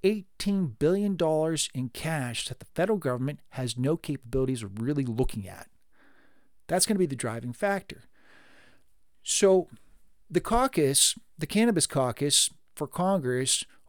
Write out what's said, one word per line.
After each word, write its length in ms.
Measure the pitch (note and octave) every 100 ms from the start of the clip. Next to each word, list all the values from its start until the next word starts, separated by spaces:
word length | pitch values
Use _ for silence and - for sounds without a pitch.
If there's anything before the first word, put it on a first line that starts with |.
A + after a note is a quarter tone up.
eighteen 720 | F#3+ G#3+ F#3 - G3+ G3 E3 G#2+
billion 380 | D3 F#3+ G#3 F3+
dollars 540 | E3 D#3 D#3+ E3 -
in 160 | B2+ B2+
cash 600 | - D#3+ D#3 B2 A2+ -
that 100 | -
the 80 | -
federal 240 | - F#3 G#3+
government 420 | C#3+ B2 C3 D3 -
has 280 | - B2+ A#2
no 180 | C3 E3
capabilities 680 | - C#3 A#2 C3 C3 B2+
of 200 | G#2 G#2
really 240 | A#2 D3 B2
looking 420 | A2+ B2 A2 F#2
at. 200 | F#2 - - - - - - - - - - -
That's 180 | F3+
gonna 140 | - G#3
be 80 | E3+
the 100 | C3+
driving 380 | A#2+ A#2 B2
factor. 480 | A#2+ G3+ G3 - A#2+ - - - - - - - - - - - -
So 460 | - - G3 F#3 - - - - - - -
the 100 | E3+
caucus, 760 | - A#3 C4 - C#3 C#3+ - - - -
the 80 | D#3
Cannabis 400 | G#3 A#3 F3+ -
Caucus 640 | C#3+ B2+ A2+ C#3+ - - - - -
for 100 | D3
Congress, 760 | - F#3 G3 B2+ B2 C3 - - -